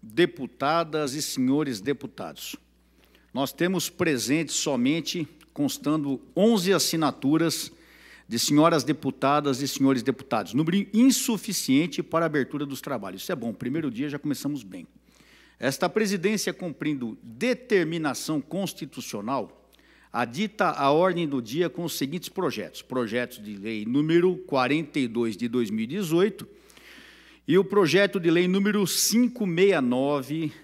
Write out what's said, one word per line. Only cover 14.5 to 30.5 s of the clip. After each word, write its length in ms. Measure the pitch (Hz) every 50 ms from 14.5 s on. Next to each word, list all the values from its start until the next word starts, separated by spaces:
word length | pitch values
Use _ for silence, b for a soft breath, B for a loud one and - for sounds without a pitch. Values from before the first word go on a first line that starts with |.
| 147 143 110
bem. 240 | 190 180 87 - - _ _ _ b b b b b b b b b b b
Esta 260 | - 127 135 - -
presidência, 680 | 180 185 220 220 202 196 196 160 202 220 202 - - 175
cumprindo 640 | - - 175 143 - 139 147 151 139 123 113 110 - -
determinação 1160 | 120 113 120 208 247 247 - - - 220 190 170 156 165 170 156 151 127 - - - 156 151
constitucional, 1300 | 135 - - 185 196 175 - - - 139 - - 120 - - 107 101 110 135 135 104 87 - _ _ _ b b b b b b b b
adita 600 | b 117 123 117 117 143 214 214 - - 202 175
a 200 | 151 - 139 139
ordem 380 | 147 156 175 185 175 170 170 151
do 140 | 139 131 117
dia 260 | 110 120 156 180 165
com 160 | 180 - 175
os 80 | 165 -
seguintes 380 | - 147 135 147 185 - -
projetos. 500 | - - 185 151 - 107 98 78 - -
Projeto 600 | - _ 127 127 123 110 104 123 123 117 - - 107
de 120 | 104 104
lei 300 | 98 95 110 113 107 107
número 500 | 110 123 139 151 156 165 175 170 185 185 180 -
quarenta 520 | - - 131 127 123 143 156 160 143 - 156
e 80 | 135
dois 300 | 120 110 120 120 113 110
de 100 | 90 120
dois 220 | 120 113 127 120 101
mil 160 | 104 110 113
e 20 |
dezoito 640 | 113 147 202 208 160 160 170 185 220 214 - - - B B B B B B B B B B B B B B B B B B B -
e 80 | 151
o 80 | 185 196
projeto 540 | 196 202 202 196 156 135 190 202 196 190 196
de 100 | 165 170
lei 200 | 160 170 180 180
número 360 | 180 196 196 208 208 214 202 170
cinco 580 | - - - - 196 226 247 240 247 - 214
meia 340 | 190 165 160 185 202 190 160
nove 720 | 135 120 123 127 135 139 147 143 131 120 147 160 165 151